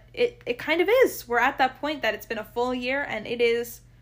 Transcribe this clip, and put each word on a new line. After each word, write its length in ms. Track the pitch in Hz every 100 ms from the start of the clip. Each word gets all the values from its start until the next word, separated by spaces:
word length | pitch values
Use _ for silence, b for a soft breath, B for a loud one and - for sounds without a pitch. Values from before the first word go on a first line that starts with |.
| -
it, 280 | - 240 - -
it 120 | 247
kind 220 | - 330
of 80 | 359 508
is. 240 | 466 - -
We're 100 | 240
at 200 | 254 277
that 220 | 254 -
point 180 | 294 302
that 140 | 226
it's 120 | 208 -
been 120 | 220
a 60 |
full 300 | 214 240 247
year, 300 | 254 247 277 277
and 200 | 220 208
it 160 | 240
is 400 | 240 233 240 - b b